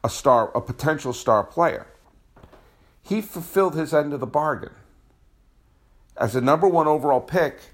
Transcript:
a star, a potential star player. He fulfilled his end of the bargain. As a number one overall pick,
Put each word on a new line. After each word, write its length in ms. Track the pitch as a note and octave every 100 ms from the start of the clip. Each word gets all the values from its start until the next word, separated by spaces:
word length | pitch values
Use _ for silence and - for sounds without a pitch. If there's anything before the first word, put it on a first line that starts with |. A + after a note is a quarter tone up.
a 60 | A#2
star, 420 | - C#3+ B2 A2 B2
a 40 |
potential 500 | - A#2+ C#3+ D#3 C3
star 320 | A#2+ - G#2+ G2
player. 420 | - E3+ - - _ _ _ _ _ - - _ _ _ _
He 180 | - G#3
fulfilled 540 | G#3+ F3 E3 G3 F#3+ D3+
his 180 | D#3
end 220 | D3+ D3 C#3+
of 60 |
the 60 | A#2+
bargain. 460 | D3 D3+ A#2+ - - _ _ _ _ _ _ _ _ _ _ _ _ _ -
As 180 | A2+ B2
a 60 |
number 260 | B2 D#3 F#3+
one 220 | E3+ D#3
overall 320 | D3+ D3 B2+
pick, 380 | - F3 D3+ - -